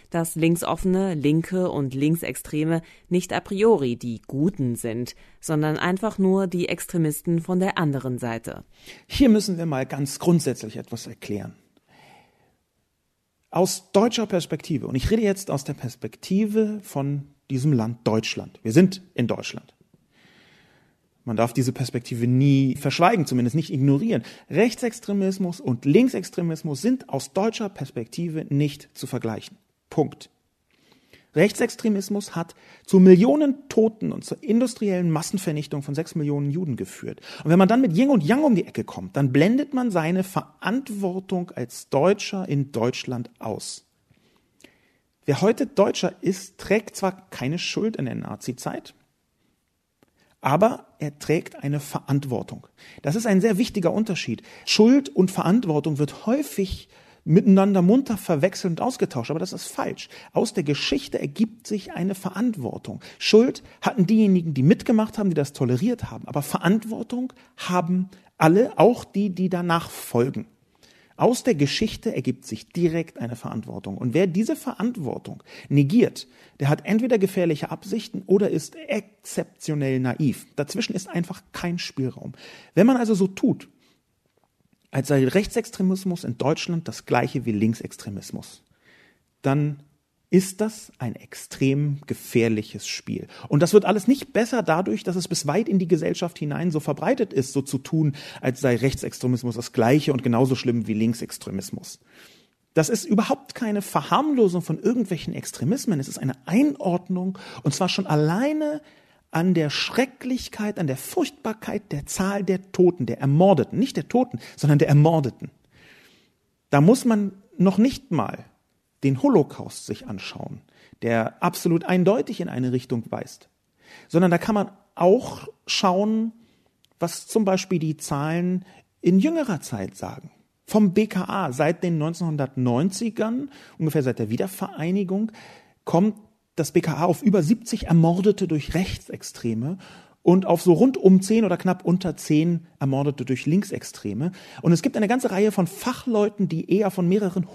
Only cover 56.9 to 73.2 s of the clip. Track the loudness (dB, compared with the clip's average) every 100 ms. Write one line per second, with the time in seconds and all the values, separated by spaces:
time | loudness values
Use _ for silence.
56.9 | _ _ _ 2 4 8 6 6 4 6
57.9 | 4 2 -4 -2 0 0 0 -4 -2 -4
58.9 | -2 -4 -4 -6 -6 -6 -10 -10 -6 -6
59.9 | -8 -14 -20 -6 -2 0 -2 -2 -2 -2
60.9 | -4 -4 -6 -6 -2 -4 -4 -8 -8 -8
61.9 | -6 -6 -4 -8 -4 -4 -4 -8 -8 -10
62.9 | -14 -16 -8 4 6 6 0 -12 -6 -2
63.9 | 2 4 4 4 4 2 4 6 4 4
64.9 | 2 0 -2 -2 0 -2 -2 0 2 0
65.9 | -2 -6 -12 -8 -6 -4 -2 2 0 -2
66.9 | -8 -8 -6 -8 -10 _ -12 -4 -2 0
67.9 | 0 -2 -10 _ 2 6 6 4 4 4
68.9 | 4 -4 -4 -4 -2 -2 -2 0 -2 -2
69.9 | -12 -4 0 0 -2 -12 _ _ _ _
70.9 | _ _ 0 2 2 0 0 0 0 -4
71.9 | -4 -6 -4 -4 -6 -10 -14 -10 -2 0
72.9 | 0 -6 -8